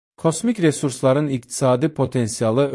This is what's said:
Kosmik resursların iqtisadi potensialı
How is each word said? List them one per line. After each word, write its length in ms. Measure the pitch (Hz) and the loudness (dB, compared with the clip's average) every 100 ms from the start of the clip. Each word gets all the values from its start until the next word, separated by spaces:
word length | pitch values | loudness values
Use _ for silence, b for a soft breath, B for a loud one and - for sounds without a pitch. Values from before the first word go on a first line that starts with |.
| _ _ | _ _
Kosmik 440 | 160 156 226 233 | -2 0 -2 2
resursların 680 | 165 135 147 123 135 131 151 | 2 2 -4 0 2 2 0
iqtisadi 600 | 135 - - 131 123 151 | -4 -6 -2 0 2 0
potensialı 800 | 151 131 131 113 113 113 117 139 | -2 -2 0 -2 -2 0 2 2